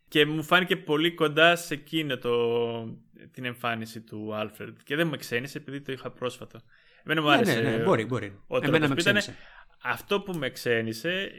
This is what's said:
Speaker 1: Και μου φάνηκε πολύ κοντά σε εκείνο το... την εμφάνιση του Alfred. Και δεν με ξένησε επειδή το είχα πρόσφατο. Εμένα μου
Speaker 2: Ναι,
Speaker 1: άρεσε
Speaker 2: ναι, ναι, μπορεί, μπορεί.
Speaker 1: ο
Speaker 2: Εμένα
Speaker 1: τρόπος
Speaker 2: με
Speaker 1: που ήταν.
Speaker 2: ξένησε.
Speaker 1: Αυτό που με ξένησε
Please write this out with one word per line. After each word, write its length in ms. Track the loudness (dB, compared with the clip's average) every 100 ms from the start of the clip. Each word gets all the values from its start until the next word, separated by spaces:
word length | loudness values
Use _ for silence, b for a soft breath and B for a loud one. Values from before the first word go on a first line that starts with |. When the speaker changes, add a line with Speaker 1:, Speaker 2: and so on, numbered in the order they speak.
| _
Speaker 1:
Και 180 | 2 4
μου 160 | 2
φάνηκε 340 | 2 2 4 -2
πολύ 380 | 0 0 0
κοντά 420 | 2 0 6 6 6
σε 180 | -2
εκείνο 440 | -10 -6 -6 -4 -4
το... 120 | 0 0 2 0 0 -4 -8 -12 _ -20 -20
την 120 | -10
εμφάνιση 560 | -10 -6 -4 -4 -6 -12
του 300 | -14 -12 -8
Alfred. 400 | -6 -6 -8 -16 -16
Και 120 | -6 -2
δεν 100 | -2
με 100 | -2
ξένησε 420 | -6 -6 -6 -12
επειδή 220 | -12 -12
το 120 | -10
είχα 180 | -10 -10
πρόσφατο. 500 | -8 -8 -8 -16 -20 -20 b b b
Εμένα 160 | -4 0
μου 60 | 4
Speaker 2:
Ναι, 60 |
Speaker 1:
άρεσε 260 | 6 6 4
Speaker 2:
ναι, 160 | 2 2
ναι, 60 |
μπορεί, 220 | 4 2
μπορεί. 220 | 2 -4 -6 -12 -4
Speaker 1:
ο 100 | -2
Speaker 2:
Εμένα 140 | 2
Speaker 1:
τρόπος 180 | 4 4
Speaker 2:
με 60 |
Speaker 1:
που 60 | 2
ήταν. 160 | 2 2
Speaker 2:
ξένησε. 180 | 0 -10 B B B _
Speaker 1:
Αυτό 380 | -6 -6 -2 -2
που 120 | -2
με 180 | -6 -6
ξένησε 840 | -4 0 0 0 -4 -4 -4 -6